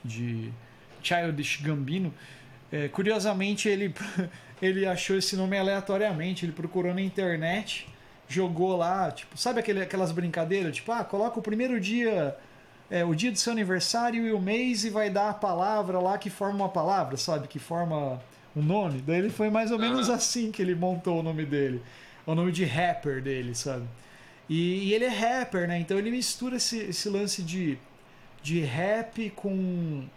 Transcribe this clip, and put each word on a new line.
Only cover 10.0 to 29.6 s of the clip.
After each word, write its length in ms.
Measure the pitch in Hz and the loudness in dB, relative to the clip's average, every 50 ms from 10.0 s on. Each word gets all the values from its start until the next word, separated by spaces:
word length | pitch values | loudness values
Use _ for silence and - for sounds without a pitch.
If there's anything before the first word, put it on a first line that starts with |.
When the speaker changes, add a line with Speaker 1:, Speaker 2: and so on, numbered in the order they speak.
| 190 170 | 0 0
Speaker 1:
brincadeiras? 640 | 165 170 175 170 156 170 160 160 190 196 185 165 135 | 0 0 0 0 0 0 0 0 2 0 0 0 -2
Tipo, 160 | - - - 233 | -4 -4 -2 -2
ah, 100 | 233 202 | -2 -2
coloca 340 | - - 202 214 233 233 233 | -2 0 0 0 0 0 -2
o 40 | |
primeiro 400 | - 214 214 220 247 254 247 226 | -2 -2 0 0 2 2 0 0
dia, 520 | 185 190 220 240 240 226 214 185 156 139 - - - - - - - - - - - - | 0 0 2 2 2 4 2 2 2 0 -2 -6 -14 -20 -20 -20 -20 -20 -20 -20 -12 -4
é, 140 | - 175 170 | 0 0 2
o 100 | 170 160 | 2 2
dia 160 | 156 196 247 | 2 2 0
do 80 | 202 185 | 2 0
seu 140 | - 233 | 0 0
aniversário 760 | 233 226 208 180 185 180 165 - - 233 233 240 233 233 233 | 2 0 2 2 2 0 2 0 0 2 2 2 2 0 0
e 60 | 226 | 2
o 80 | 220 202 | 0 0
mês 460 | 190 190 214 233 254 254 247 208 196 | 2 2 2 2 2 0 0 0 -2
e 40 | 226 | 0
vai 200 | 202 214 214 208 | 0 2 0 2
dar 220 | 190 202 202 214 | 2 2 2 2
a 20 | 202 | 0
palavra 680 | 208 - 202 175 170 180 202 220 214 202 180 185 185 | 0 0 0 2 2 2 2 2 2 0 2 2 2
lá 180 | 180 185 196 202 | 2 2 2 0
que 120 | - 202 | -2 -6
forma 260 | 185 - 202 196 202 196 196 | -4 -2 -2 -2 0 0 0
uma 60 | 185 | 0
palavra, 480 | 190 180 156 170 196 190 165 127 135 131 | 0 0 2 4 2 2 2 0 -2 -4
sabe? 320 | - - 160 151 135 - | 0 0 0 0 -2 -6
Que 100 | - 143 | -8 -10
forma 640 | - - 170 170 175 170 160 151 143 139 127 127 - - - - - - - | -8 -4 -2 -2 0 0 0 0 0 -2 -4 -6 -8 -16 -20 -20 -20 -8 -2
um 60 | 151 | 0
nome. 400 | 147 151 185 214 202 175 139 131 131 | 2 4 4 2 2 0 -2 -2 0
Daí 120 | 147 165 175 | 0 2 2
ele 120 | 190 208 | 2 0
foi 200 | - - 214 214 | 0 0 0 2
mais 200 | 214 220 226 214 | 4 2 2 2
ou 80 | 240 220 | 2 2
menos 320 | 220 233 247 262 240 202 | 2 2 2 2 2 2
Speaker 2:
Ah. 60 | 240 | 2
Speaker 1:
assim 340 | 233 - - - 247 233 220 | 2 2 0 0 0 -2 -2
que 120 | 214 - | 0 0
ele 120 | 190 180 180 | 0 2 2
montou 440 | 165 180 185 185 170 175 190 170 165 | 2 2 0 0 0 0 0 0 0
o 40 | 160 | 0
nome 200 | 160 160 156 156 | 0 -2 -2 -2
dele. 360 | 143 143 143 139 135 127 120 120 - - - - - - - - | 0 2 2 2 2 2 -2 -6 -10 -18 -20 -20 -20 -20 -12 -4
O 80 | - 160 | 0 2
nome 200 | 165 175 180 170 | 2 2 2 2
de 100 | 165 185 | 2 0
rapper 580 | 147 117 156 175 175 170 170 - 147 139 131 | 2 2 2 2 2 0 0 -2 -2 -2 -2
dele, 320 | 131 135 135 131 123 123 120 | -2 -2 -2 -2 -2 -4 -4
sabe? 300 | 117 - 147 131 123 120 120 117 - - - - - - - - - - - | -4 -4 -4 -4 -4 -6 -8 -12 -16 -20 -20 -20 -20 -20 -20 -20 -20 -6 0
E, 360 | 151 165 170 175 180 190 202 | 0 2 2 2 2 0 2
e 80 | 190 208 | 2 4
ele 100 | 220 240 | 4 2
é 60 | 254 | 2
rapper, 580 | 233 202 220 240 247 262 247 240 - 185 175 170 | 0 2 2 2 2 2 0 0 0 0 0 2
né? 100 | 175 170 | 0 -2
Então 200 | 170 160 196 196 | 0 0 0 0
ele 100 | 208 226 | 0 0
mistura 460 | 240 254 233 - - - 240 254 247 | 0 0 -2 -2 -4 -2 -4 -4 -2
esse, 220 | 240 - - 240 226 | 0 0 0 -2 -2
esse 320 | 208 190 175 - - 214 | -4 -4 -4 -4 -2 -2
lance 340 | 196 196 208 196 - - 180 | 0 0 0 -2 -2 -4 -4
de, 340 | 160 170 190 180 156 135 123 - - - - - - - - - - - - | -4 -2 0 0 0 -2 -2 -8 -20 -20 -20 -20 -20 -20 -20 -20 -20 -20 -14
de 200 | - 143 165 170 | -6 -2 0 0
rap 680 | 156 135 120 151 175 196 214 226 233 226 - 226 226 208 | 0 0 0 0 0 2 0 0 -2 -4 -6 -6 -6 -6
com 760 | - - - 202 190 190 | -6 -4 -4 -2 0 0